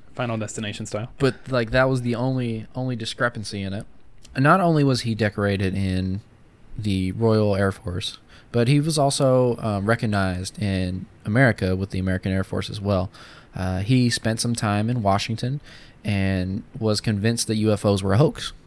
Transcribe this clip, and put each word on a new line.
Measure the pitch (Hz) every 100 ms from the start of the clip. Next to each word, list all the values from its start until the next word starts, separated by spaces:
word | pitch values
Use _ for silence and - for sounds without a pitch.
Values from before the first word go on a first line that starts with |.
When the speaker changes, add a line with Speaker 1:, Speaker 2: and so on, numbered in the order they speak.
| - -
Speaker 1:
Final | 120 110
Destination | 104 - 104 101 107
style. | 104 - -
Speaker 2:
But, | 135 - -
like, | 127 113
that | 127 131
was | 131
the | 120
only, | 117 131 131 120 110 107 127
only | 131 120
discrepancy | 113 - 123 117 101 101
in | 98
it. | 98 - - - - - -
And |
not | 143 185
only | 175 151
was | 139 120
he | 113 113
decorated | 104 107 101 98 95 95
in | 95 92 92 98 - - - _ - -
the | 104 95 92
Royal | 107 113 110 104 98
Air | 98
Force, | - - 87 - - - - -
but | 117 120
he | 147
was | 156 151
also, | 139 - 135 127 123 117
um, | 110 101 101
recognized | 113 113 101 95 90 92 -
in | 104 95 90 92 - -
America | - 113 127 104 92
with | 92 98
the | 95
American | 92 92 98
Air | 95
Force | 92 98 95
as | 107
well. | 101 95 92 - - - - -
Uh, | 92 92
he | 104 127 120
spent | - 113 113
some | 120 113
time | 110 104 110
in | 123
Washington | 98 98 - 110 123 147 - - - -
and | 101 101 95 95 92 95 - 127
was | 110 104
convinced | 117 104 110 117 -
that | 110
U | 107
F | 104 104
Os | 101
were | 98
a | 101
hoax, | 156 - - -